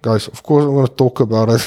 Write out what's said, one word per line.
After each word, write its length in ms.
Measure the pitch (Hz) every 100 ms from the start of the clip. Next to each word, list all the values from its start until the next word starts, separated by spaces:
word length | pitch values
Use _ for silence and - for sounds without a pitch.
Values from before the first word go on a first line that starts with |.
guys, 240 | 110 110 -
of 160 | -
course 200 | - 151
I'm 120 | 147 139
gonna 120 | 131
talk 320 | - 127 -
about 300 | 117 110 110
it. 120 | 117